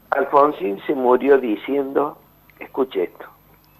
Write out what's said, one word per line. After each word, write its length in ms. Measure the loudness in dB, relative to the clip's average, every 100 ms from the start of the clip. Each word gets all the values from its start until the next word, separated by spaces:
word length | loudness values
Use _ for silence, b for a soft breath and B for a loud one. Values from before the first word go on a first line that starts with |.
| _
Alfonsín 680 | -2 2 2 2 0 -6 -6 -6
se 80 |
murió 440 | -2 2 2 4 4
diciendo, 800 | 2 -6 -4 -4 -2 -4 -4 -8 _ _ _ -20
escuche 440 | -10 -6 -4 -4
esto, 220 | -6 -8 -20 _ _ _ _